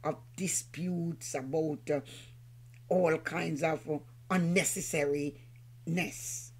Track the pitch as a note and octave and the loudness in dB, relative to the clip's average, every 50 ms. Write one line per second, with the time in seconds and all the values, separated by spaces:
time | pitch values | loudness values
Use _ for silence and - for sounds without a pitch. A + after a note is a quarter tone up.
0 | - D#3+ D3 - - - - - F#3+ F3+ - - - - - - E3+ F3+ F3+ E3+ | -4 -4 -6 -6 -10 -16 -8 -6 -4 -2 -2 -2 -4 -6 -8 -6 -4 -2 -2 -2
1 | E3+ E3+ E3 - - - - C3 B2+ C3 C#3 D#3+ D#3+ D#3 D3 B2+ - - D3 C#3 | -2 -2 -4 -6 -8 -6 -6 -6 -4 -2 0 0 2 0 -2 -4 0 0 0 0
2 | C3 - - - - - - - - - - - - - - - - - F3+ F#3 | 0 -6 -16 -18 -18 -18 -20 -20 -20 -20 -20 -20 -20 -20 -20 -20 -2 2 4 6
3 | F3+ E3 D#3+ D#3+ - - D3+ E3+ E3+ E3 D#3+ C#3 D#3 D#3+ D#3+ D3+ - D#3 D3+ C#3+ | 6 6 4 2 0 -2 -2 -2 0 0 0 0 2 0 0 0 -2 -4 -4 -4
4 | - - - - - - F#3 F#3 F3 E3 F3 F#3+ F3 - - F#3+ E3+ - - D#3+ | -4 -8 -20 -20 -4 0 2 4 4 4 4 4 2 2 -2 -4 -4 -2 0 2
5 | C#3+ C#3+ C#3+ D3 C#3+ D3 C#3 - - - - - - - - - - - E3 F3+ | 2 2 2 0 0 -2 -4 -8 -18 -20 -20 -20 -20 -20 -20 -12 -6 -2 0 0
6 | E3 - - - - - - - - - - - | 0 -2 -4 -10 -10 -8 -10 -10 -12 -14 -18 -20